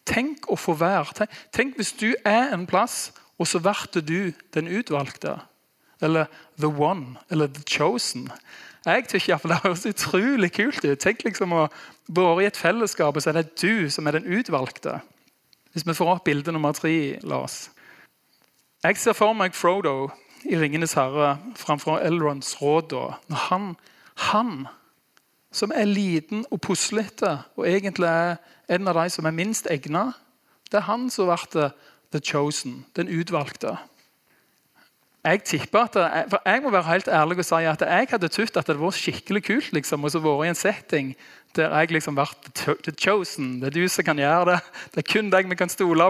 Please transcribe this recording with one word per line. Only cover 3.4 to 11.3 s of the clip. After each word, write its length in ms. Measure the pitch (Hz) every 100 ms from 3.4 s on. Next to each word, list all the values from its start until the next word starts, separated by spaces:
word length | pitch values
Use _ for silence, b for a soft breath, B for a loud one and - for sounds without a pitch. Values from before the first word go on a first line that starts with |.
| 175
så 160 | 180
verte 400 | 175 - - 175
du 320 | 151 170 190 - _ 160
den 80 | 165
utvalgte. 720 | 190 - 143 135 - 151 - - _ _ _ b b
Eller 240 | 156 160 151 B B -
the 80 | 151
one, 500 | 147 147 185 127 120 -
eller 160 | 160 143
the 160 | 135
chosen. 640 | - - 196 240 - 127 131 B B B B B
Jeg 220 | - 185 -
tykker 240 | 190 180
i 20 | 165
hvert 100 | 165
fall 80 |
det 80 | 165
høres 240 | 196 170 220
utrolig 640 | - 139 185 233 277 180 -
kult 240 | 233 -
ut. 160 | 151 139
Tenk 220 | 185 226
liksom 320 | 226